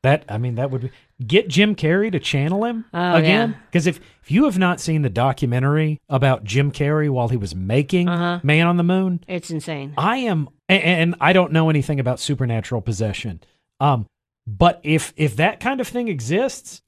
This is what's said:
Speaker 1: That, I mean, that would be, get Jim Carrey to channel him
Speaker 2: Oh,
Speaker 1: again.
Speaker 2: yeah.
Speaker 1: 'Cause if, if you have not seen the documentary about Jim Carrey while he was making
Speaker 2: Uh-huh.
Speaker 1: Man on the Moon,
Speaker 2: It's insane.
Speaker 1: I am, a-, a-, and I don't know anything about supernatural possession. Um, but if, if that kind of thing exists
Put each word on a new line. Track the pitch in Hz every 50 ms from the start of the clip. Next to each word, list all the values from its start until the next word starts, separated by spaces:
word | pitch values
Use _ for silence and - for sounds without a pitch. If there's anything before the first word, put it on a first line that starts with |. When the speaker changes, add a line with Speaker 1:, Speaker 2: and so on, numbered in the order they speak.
| -
Speaker 1:
That, | 131 143 151 - -
I | 104
mean, | 110 120 127 117
that | 113 131 139
would | 131 127
be, | 117 - - - _ _ _ _ 127
get | 107 139 208 226
Jim | 185 135 170 208 214 208
Carrey | - - 156 170 190 208 226
to | 185 147
channel | - - - 139 139 156 180 202 220
him | 240 240 226 226 _ -
Speaker 2:
Oh, | 170 175 180 175
Speaker 1:
again. | 165 156 160 185 214 233 226
Speaker 2:
yeah. | 214 - - _
Speaker 1:
'Cause | - 175 147
if, | 180 165 - - _ _ _
if | _ -
you | 147 214 302
have | 294 190 185
not | 190 180 180 -
seen | - 165 160 156
the | 147 127
documentary | 92 117 120 135 131 - 147 123 120 127 131 139 147 156 156 156 151 - _ _
about | 139 131 135 135 131 - 101
Jim | 98 101 135 143 143
Carrey | 135 - 147 143 151 151 151 147
while | 135 127 120 113
he | 127
was | 120 101 90 80
making | 92 92 95 113 135 147 139 185 180 175
Speaker 2:
Uh-huh. | 175 175 170 175 175 175 175 -
Speaker 1:
Man | 135 151 160 170
on | 170 175
the | 175 170
Moon, | 175 185 190 190 185 180 170 -
Speaker 2:
It's | - 185 175 - -
insane. | 165 156 - - 156 143 135 139 147
Speaker 1:
I | - 151 196 233
am, | 262 254 233 190 160 147 - _ _ _ -
a-, | 190
a-, | 196 156
and | 170 180 165 165 170 170 -
I | 139 156 185
don't | 185 180 147 151
know | 160 160 160
anything | 156 147 135 - 151 139
about | 127 123 127 -
supernatural | - - 147 - 135 120 113 110 110 - 123 113
possession. | 98 - 110 90 113 107 98 - - 113 90 80 _ _ _ _ _ _ _ _
Um, | 135 147 135 120 104 _ _ _ _ _ _ _ _
but | 117 104 95 165 175 170 - -
if, | 151 156 160 156 - _
if | - 151 143 101
that | 110 160 196 208 -
kind | - 240 277 262
of | 240
thing | - - 247 247
exists | 226 180 135 113 113 160 202 262 269 - - _ - - - _